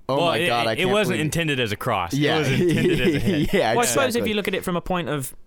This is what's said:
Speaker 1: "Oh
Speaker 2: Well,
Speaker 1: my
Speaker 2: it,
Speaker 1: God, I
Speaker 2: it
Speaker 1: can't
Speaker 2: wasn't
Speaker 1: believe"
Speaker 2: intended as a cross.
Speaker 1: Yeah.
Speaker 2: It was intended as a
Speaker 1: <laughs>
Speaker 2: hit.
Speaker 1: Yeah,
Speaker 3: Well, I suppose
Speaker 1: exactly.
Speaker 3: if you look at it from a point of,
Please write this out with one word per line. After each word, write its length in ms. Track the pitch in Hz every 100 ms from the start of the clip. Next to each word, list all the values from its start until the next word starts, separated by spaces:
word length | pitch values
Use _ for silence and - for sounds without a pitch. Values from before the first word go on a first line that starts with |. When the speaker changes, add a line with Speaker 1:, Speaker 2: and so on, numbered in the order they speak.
| -
Speaker 1:
"Oh 80 | 139
Speaker 2:
Well, 80 | 170
Speaker 1:
my 100 | 147
Speaker 2:
it, 100 | 175
Speaker 1:
God, 200 | - 117
I 60 |
Speaker 2:
it 40 | 113
Speaker 1:
can't 140 | 185
Speaker 2:
wasn't 240 | 202 208
Speaker 1:
believe" 100 | 185
Speaker 2:
intended 340 | 156 160 165 135
as 140 | 117
a 40 | 107
cross. 360 | - 104 87
Speaker 1:
Yeah. 240 | 139 143 127
Speaker 2:
It 20 |
was 100 | 139
intended 500 | 135 180 156 175 170
as 140 | -
a 40 | 143
Speaker 1:
<laughs> 0 |
Speaker 2:
hit. 360 | - 165 156
Speaker 1:
Yeah, 180 | 202 120
Speaker 3:
Well, 80 | 117
I 60 | 240
suppose 180 | 285 262
Speaker 1:
exactly. 120 | 233
Speaker 3:
if 80 | 220
you 60 |
look 120 | 208 202
at 80 |
it 80 | 185
from 140 | - 175
a 60 |
point 260 | - 180 165
of, 260 | 143 131 -